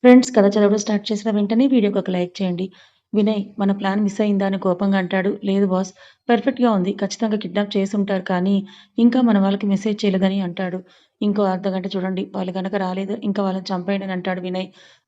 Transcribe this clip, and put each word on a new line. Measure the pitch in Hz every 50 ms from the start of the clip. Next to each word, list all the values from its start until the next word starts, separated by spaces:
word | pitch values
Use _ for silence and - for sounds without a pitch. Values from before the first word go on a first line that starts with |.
| -
ఫ్రెండ్స్, | 247 247 254 254 -
కథ | - 226 196
చదవడం | 202 202 220 208 202 202 214
స్టార్ట్ | - - 214 202 208
చేసిన | - 220 208 - 226
వెంటనే | 214 208 208 196 226 220 262 277
వీడియోకి | 262 247 208 202 196 202
ఒక | 185 -
లైక్ | 185 180 180 180 180
చేయండి. | - 196 185 180 170 185 190 - - - _ _ _ _ _ -
వినయ్, | 208 214 214 220 208 196 196 - -
"మన | 196 196
ప్లాన్ | 196 196 196 196 190 208 214
మిస్ | 202 202 -
అయిందా?" | 220 208 208 196 196
అని | 196 196 190
కోపంగా | 180 - 180 175 208 196 196 190
అంటాడు. | 185 175 190 190 185 202 202 208 -
"లేదు | 202 196 196 202 196
బాస్, | 185 185 190 185 - _ - - _ _ _ -
పర్ఫెక్ట్‌గా | 240 226 - 269 254 262 247 240
ఉంది. | 220 196 175 185 202
ఖచ్చితంగా | - 202 196 - - 233 220 208 214
కిడ్నాప్ | - 180 175 208 208 208 - 202
చేసి | 196 196 -
ఉంటారు, | 208 202 202 202 190 185
కానీ | - 190 180 180 196 202 196 196 196 - - - _ _ -
ఇంకా | 233 240 240 262
మన | 254 233 214 202
వాళ్ళకి | 196 196 196 202 214 202
మెసేజ్ | 196 196 - 220 208 208
చేయలేదని" | - 208 185 190 190 190 190 196
అంటాడు. | 190 180 170 175 190 180 175 185 180 _ _ _ _ _ _ _
"ఇంకో | - 208 202 208 208
అర్ధ | 190 185 185 196 202
గంట | 185 190 180 196
చూడండి, | 185 190 180 185 190 180 202 202 -
వాళ్ళు | 190 185 180 180
కనుక | 190 185 190 196
రాలేదు, | 202 190 185 185 190 196 190 202 240 -
ఇంకా | 214 196 208 202
వాళ్ళని | 196 185 190 185 -
చంపేయండి" | 196 180 175 180 202 196 196 190
అని | 185 180
అంటాడు | 180 190 185 180
వినయ్ | 180 185 185 185 190 190 - - - - - _ _